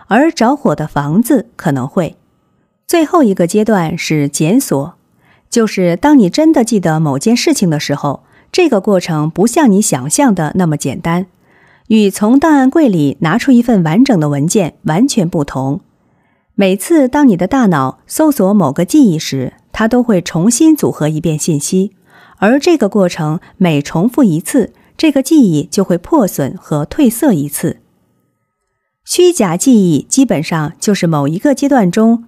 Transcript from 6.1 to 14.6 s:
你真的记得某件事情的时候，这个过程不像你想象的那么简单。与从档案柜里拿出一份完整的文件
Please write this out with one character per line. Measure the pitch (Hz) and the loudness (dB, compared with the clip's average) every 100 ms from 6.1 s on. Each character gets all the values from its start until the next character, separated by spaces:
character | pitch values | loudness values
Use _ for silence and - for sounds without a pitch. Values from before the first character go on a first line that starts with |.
| 294 | 4
你 | 180 | 4
真 | 233 311 | 2 2
的 | 302 | 2
记 | 233 214 | 0 0
得 | 175 156 | 0 0
某 | 156 135 | -2 -2
件 | 220 240 | 0 0
事 | - | 0
情 | 294 180 | 0 0
的 | 147 | -2
时 | - 143 | -4 -4
候， | 143 131 _ _ _ | -4 -6 _ _ _
这 | - 339 | 0 2
个 | 214 | 0
过 | 202 190 | 0 -2
程 | 175 156 151 | 0 -4 -2
不 | - 220 | 0 0
像 | 339 277 | 2 2
你 | 190 | 2
想 | 214 139 131 | 0 -4 -2
象 | - 277 180 | 0 0 0
的 | 151 185 | -2 -2
那 | 175 | -2
么 | 147 | -2
简 | 143 - | -6 -6
单。 | 170 175 190 _ _ _ _ _ - | -4 -4 -6 _ _ _ _ _ -2
与 | 220 202 | 2 2
从 | - 208 277 | 0 0 2
档 | 330 | 4
案 | 294 262 | 2 2
柜 | 339 285 | 2 2
里 | 175 143 - | 2 -2 -2
拿 | - 214 | -2 0
出 | - | 2
一 | 240 | 2
份 | 240 214 | 2 0
完 | 160 175 | 2 2
整 | 269 196 | 2 2
的 | 151 | 0
文 | 143 156 | -2 0
件 | 220 | 0